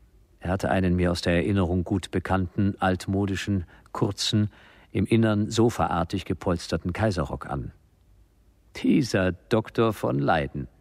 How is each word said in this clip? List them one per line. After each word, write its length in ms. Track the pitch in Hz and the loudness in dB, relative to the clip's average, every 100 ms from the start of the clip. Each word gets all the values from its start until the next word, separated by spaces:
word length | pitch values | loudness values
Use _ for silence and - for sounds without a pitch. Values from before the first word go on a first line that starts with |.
| - _ _ _ | -20 _ _ _
Er 120 | - | -4
hatte 180 | 95 69 | -2 0
einen 260 | 98 92 90 | 2 2 2
mir 140 | 87 | 2
aus 120 | 87 | 0
der 120 | 90 | 0
Erinnerung 500 | 87 82 98 85 90 | 0 2 2 2 0
gut 280 | 85 95 - | 0 -2 -2
bekannten, 640 | 92 - 95 90 - 101 - | -6 0 -2 0 0 -2 0
altmodischen, 840 | 95 92 - 98 101 95 - 98 85 - - | 0 0 -2 -2 0 -2 -2 -2 -4 -16 -12
kurzen, 580 | - 107 101 - 107 104 - - - - | -2 -2 -2 0 0 0 -4 -20 -20 -6
im 140 | 95 95 | -2 2
Innern 440 | 113 110 104 107 | 4 4 2 0
sofaartig 760 | 113 113 - 80 85 85 95 - | 2 2 2 0 0 -2 -4 -4
gepolsterten 680 | 92 98 87 - 85 92 | -4 -2 -2 -2 -4 -4
Kaiserrock 540 | 87 110 87 71 71 - | -2 0 0 -4 -6 -6
an. 240 | 67 60 - _ _ _ - _ _ _ _ _ - | -8 -8 -14 _ _ _ -20 _ _ _ _ _ -4
„Dieser 560 | - 160 123 104 92 | 2 2 2 0 0
Doktor 640 | 87 - 110 - - 113 | -2 -2 -2 0 0 0
von 260 | 101 120 135 | 0 -2 0
Leyden, 480 | 143 82 69 71 65 _ | 0 0 -2 -6 -10 _